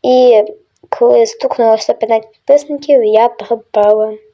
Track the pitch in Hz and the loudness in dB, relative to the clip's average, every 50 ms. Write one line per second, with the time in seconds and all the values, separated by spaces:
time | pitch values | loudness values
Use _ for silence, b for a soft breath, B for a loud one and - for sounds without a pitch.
0 | - 247 254 254 254 247 233 214 208 - - _ _ _ _ _ - _ - - | 0 2 2 4 4 4 4 2 0 -2 -8 _ _ _ _ _ -12 _ -4 -2
1 | 240 240 240 233 226 214 - - - 254 - - 233 226 220 220 - - 233 - | 0 2 2 2 0 -2 -4 -8 -6 -6 -4 -2 0 0 0 0 -2 -6 -4 -4
2 | 233 220 226 220 220 - _ _ _ - 277 294 285 294 294 285 285 - 285 254 | -2 -2 -2 -4 -4 -10 _ _ _ 2 2 2 2 -4 -12 -10 -2 0 0 2
3 | 226 214 214 220 233 240 233 - 208 - 233 220 - _ - 214 208 208 214 214 | 2 2 2 2 0 0 -2 -6 -8 -8 -8 -8 -8 _ -2 0 2 2 2 0
4 | 214 214 214 214 _ _ | 0 -4 -6 -14 _ _